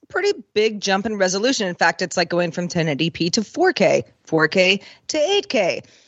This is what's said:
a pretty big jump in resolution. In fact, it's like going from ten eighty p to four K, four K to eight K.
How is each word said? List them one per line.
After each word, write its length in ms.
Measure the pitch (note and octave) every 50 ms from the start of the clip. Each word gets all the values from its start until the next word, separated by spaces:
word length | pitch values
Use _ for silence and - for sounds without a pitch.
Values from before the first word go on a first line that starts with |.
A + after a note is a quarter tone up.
a 40 | _ -
pretty 300 | - G4 F4+ G4+ - D4 - _
big 300 | - G#3 G#3+ A#3 G#3+ G3+
jump 240 | - G3 F#3+ G3 G3
in 100 | A3+ G#3+
resolution. 500 | G3+ F#3+ F#3 F#3 G3 G#3+ C4 C4 - G#3
In 80 | F3+ F3
fact, 260 | - F#3 E3+ E3+ -
it's 160 | F#3 E3+ - F#3
like 100 | F3 E3
going 220 | F3 F3 F3 E3+
from 180 | E3 F3+ F3 E3+
ten 200 | - F3 D#3+ E3
eighty 200 | C#3+ C3 D#3+ E3
p 220 | - - E3 F3
to 120 | - A#3
four 300 | G3+ - - - F4+ F#4+
K, 320 | - - F#3+ D3 C#3+ C#3 - - _ _ _
four 240 | - D#3+ D#3+ D#3 D3+
K 340 | - G3 F3+ F#3 G3 G3 - - - _ _
to 120 | - - D#4
eight 300 | D4 F#4 G4+ G4+ G4 -
K. 320 | - A3+ F#3+ E3 A#2+ - - _ _ _ _